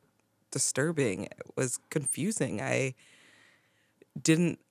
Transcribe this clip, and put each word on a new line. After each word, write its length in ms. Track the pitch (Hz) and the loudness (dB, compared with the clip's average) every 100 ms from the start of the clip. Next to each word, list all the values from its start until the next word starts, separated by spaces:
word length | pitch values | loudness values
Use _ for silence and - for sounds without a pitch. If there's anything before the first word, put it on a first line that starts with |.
| _ _ _ _ _ | _ _ _ _ _
disturbing. 720 | 139 - - 151 165 127 92 | -2 0 0 0 2 0 -2
It 180 | - - - - | -6 -12 -8 -4
was 240 | 131 - - | -2 -4 -4
confusing. 720 | 160 135 - 180 220 143 107 | -4 -2 -2 -2 -2 -2 -2
I 320 | 131 123 131 - - - - - - _ _ _ _ _ _ - | 0 0 0 -4 -18 -20 -20 -20 -20 _ _ _ _ _ _ 0
didn't 380 | 147 160 170 - - | 4 4 4 0 2